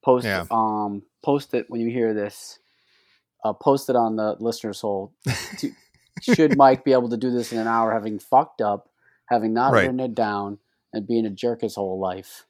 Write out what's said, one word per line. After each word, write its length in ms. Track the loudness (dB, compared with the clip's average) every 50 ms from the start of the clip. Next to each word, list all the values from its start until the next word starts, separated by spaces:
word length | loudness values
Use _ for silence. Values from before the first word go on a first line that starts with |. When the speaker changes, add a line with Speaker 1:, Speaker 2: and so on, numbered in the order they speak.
| 6
Speaker 1:
post, 180 | 4 4 4 4
Speaker 2:
Yeah. 200 | 0 -2 -2 -2 0
Speaker 1:
um, 520 | 0 0 2 2 0 -2 -4 -4 -6 -8 -12 _ _ _
post 320 | -2 0 0 0 -2 _ -4
it 160 | -6 -4 _
when 120 | -6 -4
you 80 | -4 -2
hear 220 | -2 0 0 0 0
this. 460 | -2 -6 -6 -10 -14 -20 -20 -20 _ _ _ _ _ _ _ _ _ _ _ _ _ _ _ _ _ -4
Uh, 80 | -4
post 380 | -4 0 2 2 2 2 2 0
it 60 | 2
on 180 | 2 2 2 0
the 220 | -2 -2 -4 -4 -4
listener's 400 | -4 -4 -4 -4 -8 -10 -10 -6
hole. 320 | -6 -6 -6 -6 -8 -10 _ _ _
Speaker 2:
<laughs> 320 | -4 -4 -4 -6 -12 -10 -10
Speaker 1:
To, 100 | -10 -10 -10 _ _ _ _ _ _ _ _ -10
should 340 | 0 2 4 4 4 4 6
Mike 260 | 6 6 6 6 4 2
be 80 | 2 2
able 160 | 2 2 0
to 80 | -4
do 120 | -2 -2 -2
this 220 | -2 -2 -4 -4 -6
in 60 | -4
an 80 | -2
hour, 240 | 0 0 0 0 0
having 260 | 0 -2 -4 -6 -8
fucked 420 | -10 -4 2 4 4 4 2 _ -4
up, 280 | -2 -2 -2 -4 _ _ _ _ _ _ _ _ _
having 260 | -2 0 0 0 0 0
not 180 | 2 2 4 4
Speaker 2:
Right. 80 | 4
Speaker 1:
written 180 | 4 4 0 -2
it 160 | -4 -4 -2
down, 420 | -2 -2 -2 -2 -4 -6 -8 -10 -14 _ _ _ _ _ _ -10
and 120 | -8 -4
being 200 | 0 0 0 0
a 20 | -2
jerk 300 | -4 -4 -4 -4 -2 -2
his 140 | -4 -6 -4
whole 240 | -4 -4 -4 -4 -4
life? 460 | -4 -4 -4 -6 -12 -18 -20 -20 -20 _